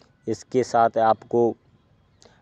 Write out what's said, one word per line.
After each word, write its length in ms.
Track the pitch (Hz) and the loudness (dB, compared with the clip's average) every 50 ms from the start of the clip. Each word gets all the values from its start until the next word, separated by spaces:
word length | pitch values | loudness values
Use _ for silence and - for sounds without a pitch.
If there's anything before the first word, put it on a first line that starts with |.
| _ _ _ _ _ | _ _ _ _ _
इसके 360 | 113 110 - - _ - 127 120 | -10 -10 -10 -10 _ -4 -2 -2
साथ 340 | - - 117 117 113 - 113 | 0 0 2 2 2 0 0
आपको 500 | 110 110 110 - - - - 120 120 113 - - _ _ _ _ _ _ _ _ _ _ _ _ _ _ _ _ | 0 0 0 -2 -4 -4 -2 0 0 0 -2 -6 _ _ _ _ _ _ _ _ _ _ _ _ _ _ _ _